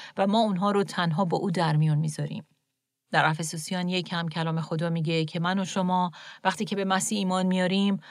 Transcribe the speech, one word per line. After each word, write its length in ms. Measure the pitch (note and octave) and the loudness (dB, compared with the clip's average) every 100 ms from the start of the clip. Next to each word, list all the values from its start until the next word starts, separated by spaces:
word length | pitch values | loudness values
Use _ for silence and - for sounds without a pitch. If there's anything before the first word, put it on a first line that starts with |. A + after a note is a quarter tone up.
| - - | -10 -2
و 100 | G3 | 2
ما 140 | A3 | 2
اونها 300 | A3 F3+ G3+ | 2 2 2
رو 140 | G3+ | 2
تنها 400 | G3 - F3 D#3 | 0 0 0 0
با 140 | F3+ E3+ | 0 0
او 120 | G3+ | 0
در 260 | F3 D#3+ D3+ | 0 2 4
میون 220 | D#3 D3+ | 4 2
می‌ذاریم. 480 | D#3 D3+ D3 - - _ _ _ _ _ - | 0 -4 -6 -8 -14 _ _ _ _ _ -2
در 160 | D#3+ D3+ | 2 2
افسوسیان 640 | D#3+ D#3+ E3 - F#3 F3+ | 2 -4 -6 -6 -2 0
یک 240 | F#3 F3 | -2 -2
هم 160 | F3 E3 | -4 -4
کلام 320 | E3+ E3 D#3+ | -2 -2 -2
خدا 300 | D3+ D#3+ E3+ | -2 -2 -2
میگه 340 | E3 D#3 E3 | -2 0 0
که 160 | D#3 F3 | 0 -2
من 180 | F3 G3 | 0 0
و 60 | |
شما 480 | F#3 G3 F3+ F#3 F3+ - - - | -2 -2 0 0 0 -4 -20 -4
وقتی 200 | F#3+ F#3+ | -4 -2
که 120 | A3 G3+ | -4 -2
به 80 | |
مسیح 340 | F#3+ F#3+ F#3 G#3+ | 0 0 0 -2
ایمان 280 | F#3 F#3 F#3 | 0 2 2
میاریم 540 | F#3 F3+ F#3+ G3+ G3 - | 2 2 2 2 0 -4